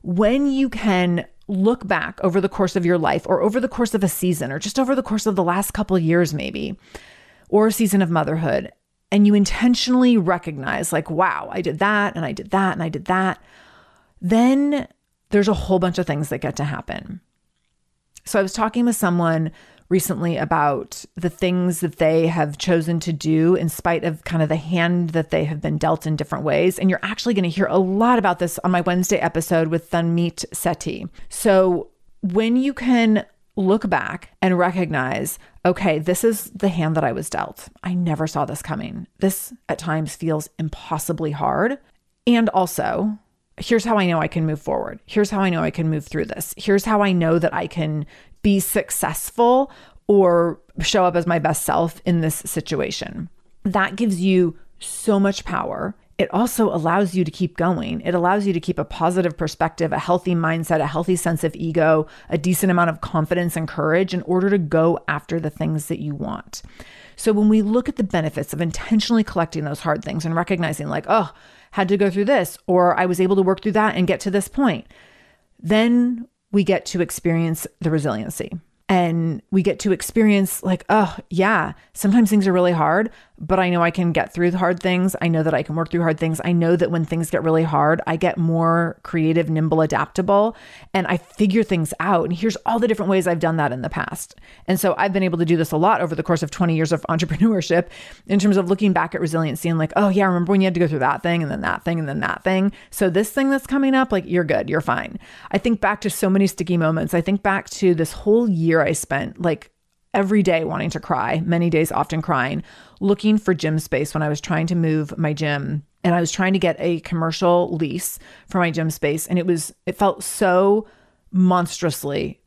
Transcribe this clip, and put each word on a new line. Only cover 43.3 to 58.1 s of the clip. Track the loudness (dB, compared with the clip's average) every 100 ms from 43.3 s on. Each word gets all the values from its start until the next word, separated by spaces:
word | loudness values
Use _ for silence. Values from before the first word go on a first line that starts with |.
| _ _ -16
here's | 0 0 2
how | 2
I | 2
know | 0
I | 0
can | -2 -2
move | -4
forward. | -4 -4 -4 -12 -4
Here's | 0 0
how | 0
I | 0
know | 0
I | -2
can | -2 -2
move | -2 -4
through | -6 -6
this. | -6 -10 -8
Here's | 2 2
how | 2 2
I | 2
know | 2 2 2
that | 2
I | -2 -6
can | -6 -4 -4 -8 -14 -20 -2
be | 2 2
successful | 2 -2 -2 -4 -4 -4 -8 2 4 4 2 -6 -20 -12 2
or | 4 6 4 2 -2 _ -6
show | 0 2 2
up | 2
as | 0
my | 0
best | 0 -2
self | 0 0 0 -2 0
in | 2
this | 0 -4 -6
situation." | -8 -4 -4 -4 -6 -10 -12 -14 -16 _ -8
That | -2 0 -2 0
gives | -2 0
you | 2 4 2 -2 -20 -18
so | -14 -6 0 2
much | 2 0 -6
power. | -4 -4 -6 -8 -10 _ -4
It | -2
also | 0 0 2 0
allows | 0 0 0 0
you | 0 -2
to |
keep | -2 -4 0
going. | -2 -2 -4 -6
It | -2